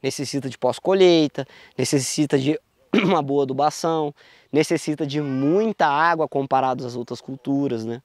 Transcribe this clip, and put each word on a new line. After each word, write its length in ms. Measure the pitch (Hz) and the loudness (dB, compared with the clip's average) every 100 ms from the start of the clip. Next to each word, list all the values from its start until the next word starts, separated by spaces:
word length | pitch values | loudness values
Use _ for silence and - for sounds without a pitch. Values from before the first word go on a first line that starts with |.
necessita 460 | 135 - 135 139 131 | -4 -6 -6 -6 -6
de 80 | 117 | -2
pós-colheita, 880 | 123 117 165 196 185 170 147 - 131 - - - | -2 -2 0 6 6 6 2 -2 -12 -14 -16 -4
necessita 640 | 127 147 127 - 147 143 | 0 0 0 -2 0 2
de 200 | 131 156 _ _ _ | 0 -2 _ _ _
<clears throat> 0 | |
uma 260 | 214 190 180 | 0 2 2
boa 200 | 139 143 | 2 0
adubação, 680 | 135 131 147 - 170 160 151 - - - _ | 0 0 0 0 -2 -2 -4 -8 -20 -20 _
necessita 540 | 143 156 165 - 151 156 | 0 2 0 -2 -4 -4
de 140 | 147 | -4
muita 640 | 147 131 139 185 220 202 160 | -2 0 2 2 0 0 0
água 420 | 143 165 165 151 | 2 2 2 0
comparado 580 | 143 139 131 131 127 127 | -2 0 0 0 -2 -6
às 80 | |
outras 260 | 123 120 120 | -8 -10 -12
culturas, 640 | - 135 - 139 139 120 | -12 -12 -4 -2 0 -2
né? 160 | 113 117 | -4 -8